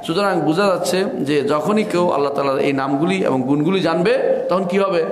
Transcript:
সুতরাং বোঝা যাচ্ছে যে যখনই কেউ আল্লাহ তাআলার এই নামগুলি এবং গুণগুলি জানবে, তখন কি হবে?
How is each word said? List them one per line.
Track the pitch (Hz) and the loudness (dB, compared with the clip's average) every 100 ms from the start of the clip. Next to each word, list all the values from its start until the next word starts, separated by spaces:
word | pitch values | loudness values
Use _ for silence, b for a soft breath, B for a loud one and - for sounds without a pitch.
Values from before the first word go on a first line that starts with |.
সুতরাং | - 165 202 180 | -4 -2 0 0
বোঝা | 147 160 202 | 0 2 2
যাচ্ছে | 175 - 185 202 - | 0 0 -2 -2 -4
যে | 139 147 | 0 0
যখনই | 135 151 151 214 | 2 0 0 0
কেউ | 214 175 175 | 0 0 0
আল্লাহ | - 143 | 0 -2
তাআলার | 143 143 135 | -2 -2 0
এই | 143 | 0
নামগুলি | 139 139 143 170 190 | 0 -2 0 0 0
এবং | 185 131 | 0 0
গুণগুলি | 127 147 151 190 | 0 0 2 0
জানবে, | 180 165 180 254 - 175 - | 0 0 2 2 0 0 0
তখন | 180 | -2
কি | 185 190 | 0 0
হবে? | 196 175 143 | 0 0 -2